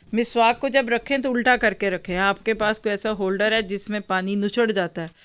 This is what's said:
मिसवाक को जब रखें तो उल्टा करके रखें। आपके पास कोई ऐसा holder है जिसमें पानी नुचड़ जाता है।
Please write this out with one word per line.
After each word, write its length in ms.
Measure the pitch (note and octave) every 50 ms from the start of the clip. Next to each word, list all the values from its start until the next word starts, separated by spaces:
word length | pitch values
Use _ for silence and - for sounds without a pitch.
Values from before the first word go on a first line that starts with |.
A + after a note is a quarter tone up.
| _ - -
मिसवाक 460 | A3+ A#3+ A#3+ - A#3 A3+ A3+ A#3 -
को 100 | - C4+
जब 200 | A3+ C4+ A#3+ A3+
रखें 320 | A#3 A#3 - - C#4 C#4 B3+
तो 80 | C4+
उल्टा 260 | B3 B3 A3 B3+ B3
करके 340 | A#3 A#3 G#3+ F#3+ - G3+ G3
रखें। 240 | F#3 F3 - - F3+
आपके 380 | F3+ G3 G3 G3 G3 - A3 A3
पास 240 | G#3+ G#3+ G#3 A3 G#3+
कोई 140 | - G#3+ G3+
ऐसा 180 | G3 - A3 G#3+
holder 420 | F#3+ G3 F#3+ G3 G3 G#3 G#3+ A3
है 80 | A3+ G#3
जिसमें 360 | F#3 G3+ F#3+ - - G3+ - -
पानी 340 | - F#3+ F#3 F#3 F#3+ G3+
नुचड़ 340 | G3+ G3+ G#3 - A#3+ A#3 A3 G#3
जाता 300 | G3 F3+ E3+ - F3 E3
है। 80 | E3 - _